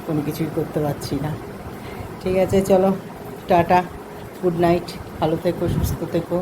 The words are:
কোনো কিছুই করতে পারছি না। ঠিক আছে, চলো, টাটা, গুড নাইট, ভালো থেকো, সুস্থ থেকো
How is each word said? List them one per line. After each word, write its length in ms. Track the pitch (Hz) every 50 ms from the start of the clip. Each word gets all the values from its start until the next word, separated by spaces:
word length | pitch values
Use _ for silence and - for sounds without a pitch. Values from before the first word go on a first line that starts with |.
| -
কোনো 160 | - 160 151
কিছুই 280 | 143 151 156 - 165 151 -
করতে 240 | 165 151 - - 160
পারছি 340 | 151 147 139 - - - 147 135
না। 80 | 151 156 160 - - - - - - - - - - - - - - - - -
ঠিক 180 | - 185 185 190
আছে, 200 | 185 175 196 196 190 -
চলো, 180 | 196 185 185 196 190 - - - - - - - - - -
টাটা, 340 | - 190 170 170 - 185 180 175 170 - - - - - - - - -
গুড 200 | - 190 180 170 165
নাইট, 260 | 175 170 170 175 175 - - - - - -
ভালো 200 | - - 233 233
থেকো, 260 | 226 - 269 - - 180 165
সুস্থ 300 | - - - - - - 170 160
থেকো 240 | - 170 170 - 175 175